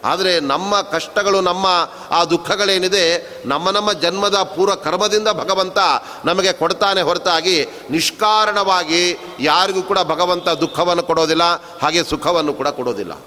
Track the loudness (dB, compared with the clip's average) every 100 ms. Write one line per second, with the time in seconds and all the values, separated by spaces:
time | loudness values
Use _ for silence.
0 | -2 0 2 0 0 -2 0 -2 0 -4
1 | -2 -2 2 2 2 2 2 2 0 -6
2 | -2 0 2 0 0 0 0 0 2 2
3 | 2 0 -4 -12 -4 -2 0 0 0 0
4 | -2 0 0 0 -2 0 0 0 -2 -2
5 | 0 0 0 -2 -2 -2 0 2 2 2
6 | -4 -6 -2 0 0 0 -2 0 0 2
7 | 0 0 0 0 2 0 0 -6 -4 -2
8 | -2 0 2 4 2 0 2 0 2 0
9 | 0 -2 -8 -2 2 4 4 0 0 0
10 | 0 0 0 0 0 0 -2 0 0 0
11 | 0 0 2 4 2 2 -6 -4 0 0
12 | 0 -2 0 0 0 -2 -4 -4 -4 -4
13 | -6 -10